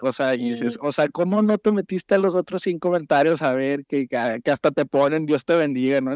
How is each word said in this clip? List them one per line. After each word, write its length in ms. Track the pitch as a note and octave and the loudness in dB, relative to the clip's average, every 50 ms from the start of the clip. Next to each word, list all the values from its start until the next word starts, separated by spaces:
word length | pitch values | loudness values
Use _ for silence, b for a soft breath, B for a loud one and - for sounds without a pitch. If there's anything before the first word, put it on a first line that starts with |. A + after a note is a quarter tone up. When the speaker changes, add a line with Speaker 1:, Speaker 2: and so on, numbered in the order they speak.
Speaker 1:
o 100 | B2 C3 | -2 -4
sea, 240 | B2 - C#3 C3 C3 | -2 0 0 0 0
y 140 | A#2+ B2 A#2+ | 0 0 -4
dices, 260 | A#2+ A#2 B2+ A#2+ A#2 - | -4 -2 -2 -4 -4 -4
Speaker 2:
Sí. 40 | |
Speaker 1:
o 100 | C#3 D3 | -6 -4
sea, 180 | C3+ - D3+ D3 | 0 0 0 0
¿cómo 320 | - - F3 F3+ G3 G#3 | 0 -2 -2 0 2 2
no 160 | G#3+ G#3 G#3+ G3+ | 2 2 2 2
te 140 | - G#3+ | 0 0
metiste 440 | G#3+ G3+ F#3 - F#3+ F3+ - - G3 | 0 0 -2 -4 -6 -6 -2 0 2
a 40 | G3 | 2
los 160 | F#3+ F#3+ E3+ | 2 2 0
otros 260 | F#3 E3+ - F#3 F3+ - | 0 -2 -2 -4 -4 -4
cien 160 | F#3+ F3 D#3+ | -4 -4 -2
comentarios 600 | - F3+ F3 F3 D3+ - C#3+ C#3 D3 D#3+ E3 C#3+ | -2 0 0 0 0 2 2 4 4 4 2 2
a 120 | D#3 C#3 B2+ | 0 0 0
ver 320 | C3 C3+ C3+ C#3 C#3+ C#3 - | 0 0 -2 -2 -4 -4 -4
que, 200 | D3 C#3 C3+ B2 | -4 -4 -4 -2
que, 320 | - A#2+ A#2 A#2+ A2+ B2 - | -4 -2 -2 -2 -4 -2 -2
que 80 | D3+ | -2
hasta 200 | C#3+ - - D3+ | -2 2 0 0
te 140 | C#3+ - C#3+ | 0 0 -4
ponen, 400 | - - C#3 C#3+ C#3+ D#3 D#3+ D#3 | 0 2 2 2 2 2 -2 0
"Dios 200 | D3 D3+ C3+ - | 0 -2 -2 0
te 100 | - E3+ | 0 0
bendiga", 460 | E3+ D#3 C#3+ C3+ B2+ B2+ C3 C#3 C#3 | 2 2 0 0 0 0 0 0 0
¿no? 140 | C3 C3 C#3 | 0 -2 -4